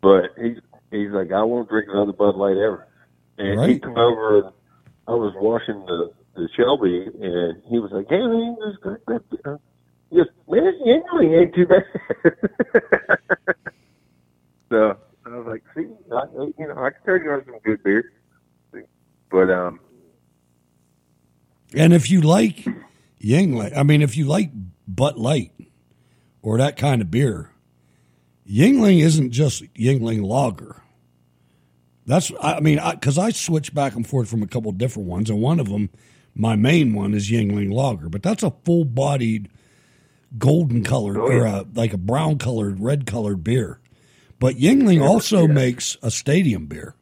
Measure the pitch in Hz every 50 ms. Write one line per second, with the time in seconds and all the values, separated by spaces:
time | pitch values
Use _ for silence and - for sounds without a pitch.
0 | - 98 98 95 87 92 - - 95 117 120 117 _ _ _ _ _ _ - 104
1 | 104 101 101 98 95 80 92 98 110 113 120 123 117 104 110 110 104 104 98 101
2 | 101 101 95 - 101 101 95 95 98 101 95 98 101 110 98 - - _ _ _
3 | _ _ _ _ _ _ _ - 104 98 101 107 127 185 127 - - 123 120 117
4 | 117 120 120 110 110 110 107 104 98 95 - _ _ _ _ _ _ - _ _
5 | _ - 117 117 113 101 90 95 101 110 117 117 - - 110 101 95 90 90 85
6 | 85 - - _ _ _ _ 95 85 80 - - - 123 143 135 113 95 87 87
7 | 92 - - - 107 95 87 87 87 85 82 - _ - 117 120 110 98 98 98
8 | 98 - 147 190 254 240 226 226 226 233 233 220 214 214 202 - _ 190 202 233
9 | _ - 226 233 - _ - - - 143 143 151 _ _ _ _ _ _ _ _
10 | _ _ - 175 170 - _ _ _ - 160 220 320 381 359 - 285 233 247 320
11 | 330 - 349 339 269 156 160 165 175 170 - 175 180 170 180 190 185 - - 170
12 | - - - - _ 165 - _ - 202 - _ 247 - _ 226 - - - -
13 | - - 190 - _ _ 190 - _ - - _ _ - _ _ _ _ _ _
14 | _ _ _ _ _ _ _ _ _ _ _ _ _ _ 120 110 107 107 98 98
15 | _ _ _ _ _ 120 117 123 117 117 110 107 _ _ _ 156 170 226 226 214
16 | _ _ 120 - - - - 127 139 147 - - 160 151 - - 131 131 - _
17 | _ - 185 185 160 156 143 139 131 - - - _ 110 107 104 _ 98 98 110
18 | 120 - _ _ _ _ _ _ _ _ _ _ _ _ _ 104 - _ _ _
19 | _ _ _ _ _ _ - 92 92 92 92 90 90 90 85 - _ _ _ _
20 | _ _ _ _ _ _ _ _ _ _ _ _ _ _ _ _ _ _ _ _
21 | _ _ _ _ _ _ _ _ _ _ _ _ _ _ - 143 156 165 170 170
22 | - 110 180 185 156 151 165 202 226 220 - - - - - - - _ _ _
23 | _ _ _ _ - 104 120 160 196 180 131 117 107 101 - 139 143 143 151 147
24 | 151 139 110 147 156 135 151 190 214 156 - 110 95 90 - _ _ - 95 87
25 | 127 120 117 117 110 123 151 147 95 - _ _ - _ _ _ _ _ _ _
26 | _ _ _ _ _ _ _ _ - 110 110 113 131 147 143 - - 156 135 120
27 | 104 85 80 120 147 127 104 85 78 - _ _ _ _ _ _ _ _ _ _
28 | _ _ _ _ _ _ _ _ _ - 98 104 143 233 277 262 226 202 190 170
29 | 151 165 156 156 139 127 117 120 151 139 - - - - _ - 110 123 139 131
30 | 113 113 113 110 101 95 110 131 139 123 95 - - 104 - - _ _ _ _
31 | _ _ _ _ _ _ _ _ _ _ _ _ _ _ _ _ _ _ _ _
32 | _ - 131 175 - - - - - 151 160 160 147 156 147 143 165 170 170 -
33 | - - 135 156 185 226 - - - - 170 156 143 - - 139 170 - 185 120
34 | 113 - - 135 120 101 110 113 107 95 - 123 113 110 98 92 117 127 - 110
35 | 101 87 87 92 107 107 110 104 110 131 165 170 135 101 101 104 104 95 _ _
36 | _ _ _ _ _ _ _ - 107 113 113 104 104 127 156 170 151 123 107 104
37 | 98 101 104 104 101 98 113 117 110 101 101 101 101 98 98 120 135 139 113 85
38 | 73 82 80 101 - 175 220 - - 175 - _ _ - 170 170 165 139 117 127
39 | 135 139 143 139 120 113 110 110 101 95 _ _ _ _ _ _ _ _ _ _
40 | _ _ _ _ _ _ - 113 - 127 151 170 170 143 117 120 104 - 131 131
41 | 107 101 98 104 110 127 131 123 120 110 101 98 95 - - 113 113 113 98 95
42 | 87 98 120 139 160 156 156 135 - 139 123 113 107 101 98 95 101 120 143 147
43 | 131 - 95 117 110 104 101 92 80 107 117 131 110 90 - _ _ _ _ _
44 | _ _ _ _ _ _ - _ - 127 135 117 127 170 254 277 269 214 180 160
45 | 139 139 196 226 - - 220 196 170 156 151 139 131 127 123 123 - - - _
46 | - 117 - - - - 147 180 196 151 110 90 78 73 78 78 - - - _